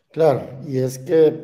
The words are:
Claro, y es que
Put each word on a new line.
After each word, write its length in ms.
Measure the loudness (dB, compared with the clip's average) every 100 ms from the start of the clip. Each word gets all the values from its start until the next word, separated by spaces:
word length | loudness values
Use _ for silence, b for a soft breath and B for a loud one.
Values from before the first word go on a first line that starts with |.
| b
Claro, 500 | 0 2 2 -4 -14 -6
y 120 | -4
es 200 | -4 -6
que 320 | 0 4 4 2